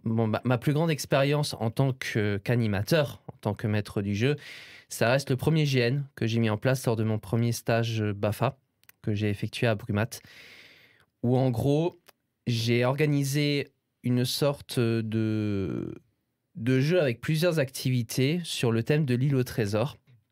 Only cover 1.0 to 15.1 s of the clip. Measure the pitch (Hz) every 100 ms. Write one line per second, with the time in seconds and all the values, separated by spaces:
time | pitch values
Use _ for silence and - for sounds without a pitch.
1 | - 139 143 147 151 - 113 - 139 127
2 | - 117 104 98 - 123 110 95 - 165
3 | 131 - - - 107 101 107 107 101 107
4 | 101 101 131 143 - - - - - -
5 | 113 135 - 127 - 160 147 131 120 143
6 | 139 - 113 117 113 107 131 131 - 110
7 | 110 107 - 117 117 110 - 117 117 110
8 | 104 101 104 101 123 - _ _ _ _
9 | - 104 107 101 104 - 120 107 - 101
10 | 117 - - - - - - - - _
11 | _ _ 120 127 131 113 127 147 175 -
12 | _ _ _ _ - 117 113 117 123 139
13 | 151 143 139 143 147 143 - _ _ _
14 | 123 123 127 - 147 143 - - 113 113
15 | 110